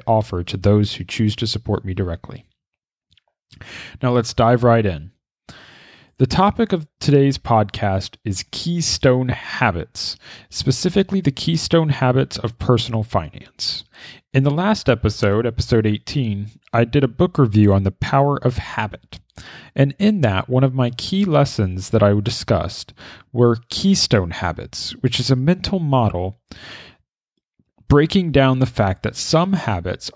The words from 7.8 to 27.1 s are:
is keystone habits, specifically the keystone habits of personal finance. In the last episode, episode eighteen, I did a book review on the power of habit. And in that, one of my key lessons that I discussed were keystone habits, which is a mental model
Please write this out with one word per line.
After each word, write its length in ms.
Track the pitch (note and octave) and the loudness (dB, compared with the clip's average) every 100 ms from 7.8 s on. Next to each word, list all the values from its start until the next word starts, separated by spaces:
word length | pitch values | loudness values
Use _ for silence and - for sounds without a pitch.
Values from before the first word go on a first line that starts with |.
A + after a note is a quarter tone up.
| G#2 F#2+ - - - | -2 -2 -6 -12 -8
is 180 | F#2+ - | -8 -8
keystone 800 | - E3 E3+ E3 - C#3+ B2+ B2+ | -10 -6 -4 -2 0 2 2 0
habits, 880 | - - - A#2+ F2 - - - - - - - | -4 -8 -2 0 0 -6 -10 -10 -12 -18 -20 -14
specifically 720 | - - C3 F3+ G3 F#3+ G3 | -6 -2 0 0 0 0 0
the 100 | E3+ | -2
keystone 560 | C3+ - E3 - E3+ D#3 | -2 -2 -2 2 2 2
habits 500 | C3+ B2+ B2+ C3+ - | 0 2 2 0 -4
of 220 | A2+ - | -8 -4
personal 440 | - A#2+ - A2 | 2 2 2 -4
finance. 840 | G#2+ G2 D#2 - - _ - - - - - - _ | -2 -4 -6 -14 -20 _ -8 -8 -12 -20 -20 -20 _
In 100 | C3+ | 0
the 80 | C#3 | 2
last 380 | D3 F#3+ G#3+ - | 0 0 0 0
episode, 560 | A#2 G#2+ - G#2 G#2 A#2+ | 0 0 0 0 2 0
episode 400 | A#2 - A#2 G#2+ | -2 2 2 2
eighteen, 600 | G#2 - D3 A#2+ G2+ G2+ - _ | -2 -4 -4 -2 -4 -6 -12 _
I 100 | A#2 | 0
did 200 | A#2 C#3+ | 2 2
a 40 | C3+ | 0
book 300 | - F3+ E3 | 0 0 4
review 340 | B2 G#2 G2+ | 4 6 6
on 120 | G2 | 4
the 80 | F#2+ | 2
power 460 | - - C3+ C#3+ C#3 | -4 -2 2 2 0
of 200 | B2+ B2 | -2 -2
habit. 600 | - - A2 - _ - _ - - - - | -8 -8 -8 -10 _ -20 _ -20 -20 -20 -12
And 220 | - C#3 - | 0 0 2
in 220 | G3+ G#3 | 0 2
that, 300 | A#2+ F#2+ - | 2 0 0
one 160 | B2+ C3+ | 2 2
of 80 | |
my 160 | C3 B2 | 2 -2
key 340 | A#2+ - F#3+ | -2 -4 -2
lessons 680 | G3+ D3 C#3+ - G2 F#2 F#2+ | 2 2 2 0 -2 -2 -2
that 120 | A2 | 2
I 160 | G#2 G2+ | 4 2
discussed 760 | G#2 A2 - G2 E2 - - - - - _ | 0 -6 -2 -2 -2 -8 -16 -18 -20 -20 _
were 240 | A#2+ A#2+ A#2 - | 2 2 2 -4
keystone 640 | - F#3+ F#3+ - A2 F2 | -2 2 2 2 0 0
habits, 600 | E2+ F2+ D#2 - - - - | -4 -6 -6 -10 -12 -12 -8
which 220 | C3 B2 | -6 -4
is 100 | B2+ | 0
a 60 | C3 | 2
mental 420 | C#3 F3+ - F#3+ | 2 0 -2 -4
model 600 | D#3 C3+ A2 F2 F#2 G#2 _ - - - - _ _ | 0 2 2 0 -6 -8 _ -20 -20 -20 -20 _ _